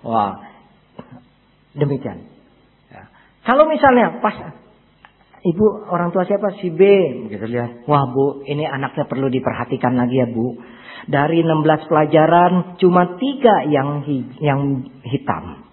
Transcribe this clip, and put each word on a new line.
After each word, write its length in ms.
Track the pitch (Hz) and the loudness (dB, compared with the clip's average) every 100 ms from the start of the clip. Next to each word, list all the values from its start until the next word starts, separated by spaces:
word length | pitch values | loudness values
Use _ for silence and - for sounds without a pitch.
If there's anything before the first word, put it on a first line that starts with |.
Wah, 400 | - 113 101 90 - - _ _ _ - - - _ _ _ _ _ 143 | -2 -2 -2 -6 -18 -20 _ _ _ -20 -20 -20 _ _ _ _ _ -4
demikian. 480 | 147 135 117 87 - _ _ _ _ _ _ | -2 -2 -6 -14 -20 _ _ _ _ _ _
Ya. 240 | - - _ _ _ - | -20 -20 _ _ _ -2
Kalau 240 | 269 311 | 2 4
misalnya 480 | 302 285 247 196 170 214 | 4 4 4 2 0 -6
pas, 320 | - 160 - _ _ _ _ _ _ _ _ 185 | -6 -16 -20 _ _ _ _ _ _ _ _ -4
"Ibu 400 | 165 214 208 - | 2 0 0 -6
orang 240 | 175 175 | -4 -2
tua 160 | 185 180 | -2 -2
siapa?" 320 | 202 202 185 | -2 -4 -6
"Si 160 | 180 | -8
B," 80 | 160 196 202 165 120 110 | 2 6 6 2 -4 -12
gitu 160 | 101 110 | -10 -6
ya. 400 | 120 120 - - | -6 -6 -10 0
"Wah, 240 | 147 135 | 0 2
Bu, 320 | 127 139 139 - | 0 -2 -2 -8
ini 160 | 143 151 | -6 -6
anaknya 400 | 139 139 - 143 | -6 -6 -6 -6
perlu 240 | 127 135 | -4 -2
diperhatikan 640 | 127 123 110 120 135 123 | -2 -2 -4 -6 -2 -2
lagi 240 | 123 123 131 | 0 0 0
ya, 80 | 120 | -2
Bu. 240 | 113 123 120 - - - - | -2 -4 -6 -18 -20 -20 -18
Dari 400 | - 147 147 165 | -4 -2 2 2
enam 240 | 165 156 151 | 2 2 2
belas 160 | 151 - | 0 2
pelajaran 880 | 156 147 151 160 175 175 180 170 - | 2 4 4 6 6 4 2 -2 0
cuma 400 | 185 180 180 - | 2 4 2 -2
tiga 480 | 269 262 233 185 147 | -6 2 2 2 2
yang 400 | 143 139 147 139 | 0 0 -6 -6
hi-, 320 | 135 120 - | -6 -8 -4
yang 240 | 147 139 139 135 - - | -2 0 -2 -4 -8 -16
hitam. 640 | 123 135 - 95 90 - - | -8 -6 -4 -6 -8 -18 -20